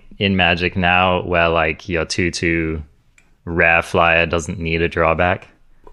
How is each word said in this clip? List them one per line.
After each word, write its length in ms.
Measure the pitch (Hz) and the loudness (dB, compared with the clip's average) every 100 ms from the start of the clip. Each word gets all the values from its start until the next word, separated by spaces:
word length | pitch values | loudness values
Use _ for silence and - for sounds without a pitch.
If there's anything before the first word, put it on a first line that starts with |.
| - - | -14 -4
in 180 | 101 95 | 0 2
Magic 400 | 87 87 90 98 | 2 2 -2 0
now 460 | 87 90 92 90 | 2 2 2 0
where, 240 | 90 85 85 | 0 0 2
like, 380 | 82 80 78 - | 2 0 -4 -6
your 180 | 85 80 | -4 -4
two 260 | - 90 | -2 -4
two 500 | - 85 82 80 80 73 _ _ _ _ _ - | -2 -2 -2 -2 -6 -10 _ _ _ _ _ -6
rare 380 | 82 82 85 | 2 4 4
flyer 420 | - 92 85 82 85 | 2 2 2 2 0
doesn't 320 | 85 82 87 | -2 -4 -8
need 240 | 82 82 | -4 -2
a 80 | 85 | -2
drawback? 580 | 87 80 80 87 92 - _ _ _ - | 0 0 2 0 -2 -8 _ _ _ -20